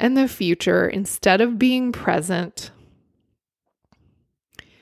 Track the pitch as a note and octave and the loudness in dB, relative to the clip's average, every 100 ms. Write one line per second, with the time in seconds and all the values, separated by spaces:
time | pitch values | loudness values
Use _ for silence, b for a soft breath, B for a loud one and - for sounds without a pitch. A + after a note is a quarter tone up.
0 | A#3+ C4 C4 - F3 E3+ F3+ F3 - G3 | 0 2 0 0 -2 0 2 2 0 -2
1 | F#3+ - G3+ F#3+ A#3+ A3+ B3+ B3+ B3 - | -6 0 2 4 2 2 2 2 -4 -4
2 | - E3+ E3+ F3 F3 - - _ _ _ | -2 -2 -2 -4 -6 -12 -18 _ _ _
3 | _ _ _ _ _ _ _ _ _ _ | _ _ _ _ _ _ _ _ _ _
4 | _ _ _ _ _ b b b | _ _ _ _ _ b b b